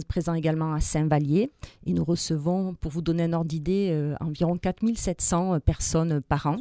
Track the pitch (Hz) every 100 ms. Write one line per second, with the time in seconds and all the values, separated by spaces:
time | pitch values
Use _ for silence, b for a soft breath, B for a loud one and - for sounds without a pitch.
0 | - 180 170 165 156 160 160 151 - 151
1 | 156 147 143 165 269 - B B - 175
2 | 156 170 - 156 156 185 190 175 160 160
3 | 165 170 170 165 165 160 151 196 196 156
4 | 147 139 160 151 170 180 185 - 226 226
5 | 196 170 - 175 185 165 - - - 160
6 | 165 147 - 143 151 190